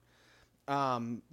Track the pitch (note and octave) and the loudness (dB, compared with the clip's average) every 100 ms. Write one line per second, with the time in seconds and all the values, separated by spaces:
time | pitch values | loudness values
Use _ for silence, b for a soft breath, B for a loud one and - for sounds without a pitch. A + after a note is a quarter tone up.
0 | b b b b b _ - C#3 C#3 B2 | b b b b b _ -2 0 2 0
1 | A#2 A#2+ - | -2 -6 -8